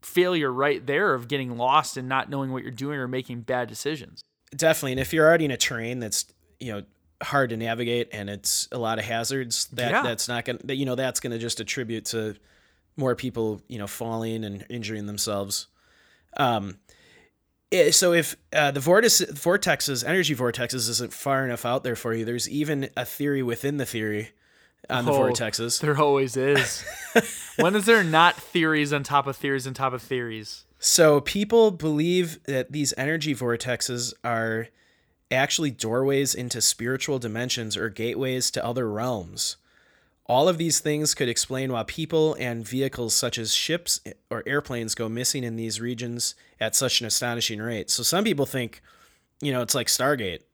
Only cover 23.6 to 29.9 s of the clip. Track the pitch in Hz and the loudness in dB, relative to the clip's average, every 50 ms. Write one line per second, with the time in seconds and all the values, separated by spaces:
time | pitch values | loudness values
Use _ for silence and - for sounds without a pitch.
23.6 | - 139 143 143 131 - - 117 110 107 104 104 110 - _ _ _ _ _ _ | -2 -4 -2 -2 -4 -4 -4 -4 -2 -2 -2 -4 -6 -8 _ _ _ _ _ _
24.6 | _ _ _ _ _ - 127 127 120 147 143 139 135 127 123 117 123 107 104 - | _ _ _ _ _ -4 -2 0 2 2 4 4 4 4 2 0 -2 -2 -2 -4
25.6 | 113 120 - - - 151 147 139 156 147 139 139 135 131 113 131 127 139 143 135 | -2 -2 -2 0 0 0 2 4 4 4 4 4 2 0 0 0 2 4 4 4
26.6 | 127 117 - - - - - - - - - 233 226 - - - - - - - | 2 0 -4 -8 -10 -12 -12 -12 -14 2 2 2 2 2 -8 -12 -14 -14 -2 2
27.6 | - 175 196 214 190 214 233 220 190 165 156 160 165 175 - - - - - 180 | 2 4 4 4 6 6 6 6 6 6 6 8 8 8 6 2 -8 -4 0 2
28.6 | 160 156 156 151 147 143 147 143 139 - 139 143 131 139 131 - - 143 139 135 | 2 4 4 2 2 2 0 -2 -2 2 2 2 2 2 -4 -4 -2 -2 -2 -2
29.6 | 123 135 131 120 135 131 | -2 -6 -6 -2 -2 -2